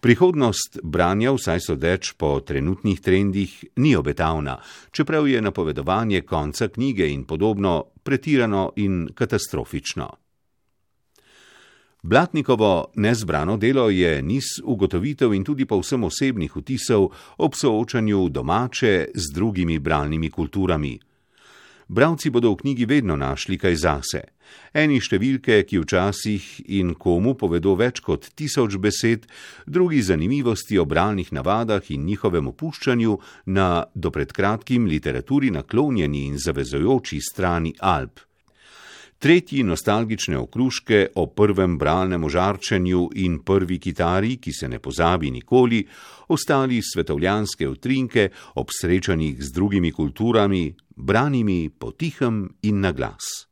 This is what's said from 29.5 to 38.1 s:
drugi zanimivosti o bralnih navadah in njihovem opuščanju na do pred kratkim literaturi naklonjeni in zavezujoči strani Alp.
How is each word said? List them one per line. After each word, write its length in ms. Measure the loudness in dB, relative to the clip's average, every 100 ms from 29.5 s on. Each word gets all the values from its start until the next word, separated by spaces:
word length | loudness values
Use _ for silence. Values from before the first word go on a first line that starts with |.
| -20 -4
drugi 360 | 0 2 2
zanimivosti 800 | 2 0 2 0 0 -2 0 0
o 40 | 2
bralnih 440 | 2 0 -2 -4
navadah 580 | -4 -2 -2 0 -2 -2
in 120 | -6 -4
njihovem 440 | -2 0 0 -2
opuščanju 640 | -6 -10 -6 -2 2 2 0 -4 -16 -2
na 320 | 0 2 2 -2
do 180 | -4 -4
pred 220 | -2 -6
kratkim 560 | 0 0 0 0 0 2
literaturi 640 | 0 -2 -4 0 0 0
naklonjeni 720 | -2 -2 0 2 0 0 -2 -4
in 120 | -4
zavezujoči 800 | -4 -4 -4 -2 2 0 0 -8
strani 540 | -8 -4 0 0 -2 -2
Alp. 460 | 0 0 -2